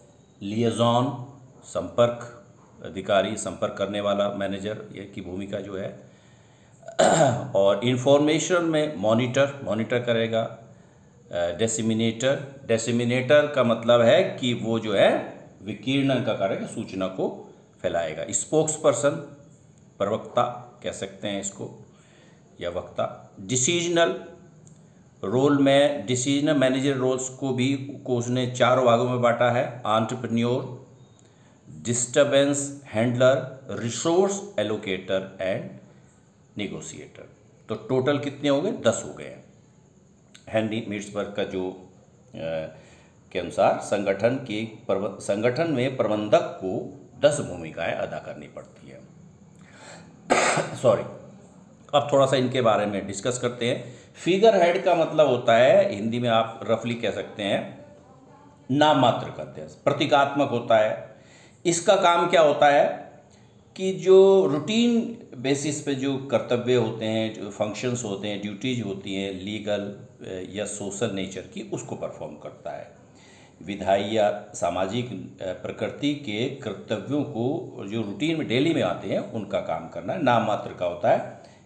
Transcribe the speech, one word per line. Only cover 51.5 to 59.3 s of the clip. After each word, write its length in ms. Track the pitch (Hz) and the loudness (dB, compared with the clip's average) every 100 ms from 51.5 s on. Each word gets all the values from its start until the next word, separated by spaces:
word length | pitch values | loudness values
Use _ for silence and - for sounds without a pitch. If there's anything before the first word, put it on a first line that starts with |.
| - - - - 147 | -20 -20 -20 -2 0
अब 140 | - | 2
थोड़ा 120 | 139 131 | 4 4
सा 100 | 139 | 2
इनके 260 | 127 127 | 0 2
बारे 240 | 113 101 104 | 2 2 0
में 220 | 101 98 | -4 -6
डिस्कस 320 | 98 131 - | -6 -4 -4
करते 260 | 120 - 117 | -4 -4 -4
हैं। 300 | 135 - - - - | -4 -8 -18 -20 -6
फिगर 400 | 165 180 220 196 | 0 6 6 6
हेड 200 | 175 185 | 4 2
का 120 | 190 170 | 2 2
मतलब 320 | 151 156 143 | 2 4 4
होता 280 | 123 120 113 | 4 4 6
है, 400 | 131 190 185 104 | 8 6 4 0
हिंदी 240 | 113 120 | -4 -2
में 100 | 120 | 2
आप 300 | 113 110 - | 2 2 -4
रफली 320 | 104 113 120 117 | -2 0 0 -4
कह 160 | 104 | -2
सकते 320 | 98 92 - | -4 -8 -6
हैं, 420 | 101 123 - - - - - - - - - - - | -2 -2 -4 -14 -20 -20 -20 -20 -20 -20 -20 -14 -2
नाम 280 | 139 151 143 | 2 4 6
मात्र 300 | 123 - | 4 2
का 140 | - | -4